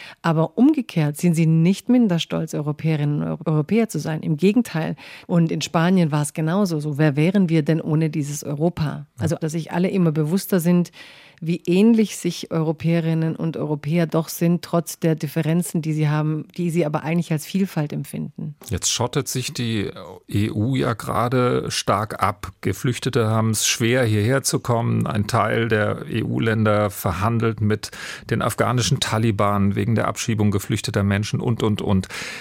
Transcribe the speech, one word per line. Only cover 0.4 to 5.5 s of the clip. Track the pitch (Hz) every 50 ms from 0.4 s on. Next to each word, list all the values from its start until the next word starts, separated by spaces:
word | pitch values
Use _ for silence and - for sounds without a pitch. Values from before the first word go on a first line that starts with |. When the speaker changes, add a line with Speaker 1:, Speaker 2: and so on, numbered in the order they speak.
| 160 - -
Speaker 1:
umgekehrt | - 240 302 311 277 233 - - 170 151 147 143
sind | - - 175 165
sie | 160 165
nicht | 160 160 160 165 180 196 - - -
minder | 240 254 233 202 175 160
stolz, | - - 170 170 160 156 -
Europäerinnen | 156 143 151 147 - - 160 160 151 147 147 147 151 165
und |
Eu-, | 165 160 156 165 170
Europäer | 156 151 147 - 202 226 226 220
zu | -
sein. | 175 131 160 156 -
Im | - 165 156
Gegenteil. | 143 180 196 208 254 233 - - 156 165 165 160 - - - - - -
Und | - 185 170 165 165